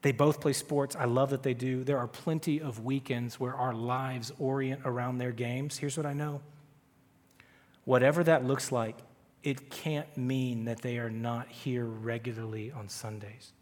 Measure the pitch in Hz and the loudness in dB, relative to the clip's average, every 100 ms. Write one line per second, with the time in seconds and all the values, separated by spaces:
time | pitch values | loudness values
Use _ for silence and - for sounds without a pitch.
0 | 143 120 147 151 156 135 - 147 139 - | 4 6 6 6 2 0 0 0 0 0
1 | 123 123 135 135 135 123 127 127 131 139 | 2 4 4 2 0 0 0 0 0 0
2 | 120 - - 160 165 151 151 110 113 135 | 0 -4 -2 0 0 0 -2 -6 -2 -2
3 | 131 123 120 - 123 123 127 113 120 127 | -2 -4 -4 -4 -4 -2 -2 0 -2 -2
4 | 131 127 113 - 135 135 131 131 135 123 | -2 -6 -8 -4 0 0 0 -2 -2 -2
5 | 123 127 123 117 120 127 143 - 147 135 | -2 0 -2 -2 -2 -2 -4 -4 -4 -2
6 | 147 143 151 143 - - - - _ _ | -2 -2 -2 -4 -10 -20 -20 -20 _ _
7 | _ _ _ _ - - _ _ - 123 | _ _ _ _ -20 -20 _ _ 4 8
8 | 131 156 165 156 127 135 - 123 113 - | 8 6 6 6 6 0 2 0 0 -4
9 | - - _ _ 147 135 - - 160 147 | -18 -20 _ _ -4 -4 -6 -6 -2 -2
10 | 151 - 127 131 127 117 113 113 123 120 | -4 -4 0 0 0 -2 -2 -4 -4 -4
11 | 117 110 117 117 117 - 135 123 117 110 | -4 -2 -2 -2 -6 -8 -4 -2 -2 -4
12 | 110 117 120 113 113 110 110 135 101 - | -4 -4 -4 -6 -6 -6 -8 -10 -10 -10
13 | 110 107 104 113 - _ | -8 -10 -12 -16 -20 _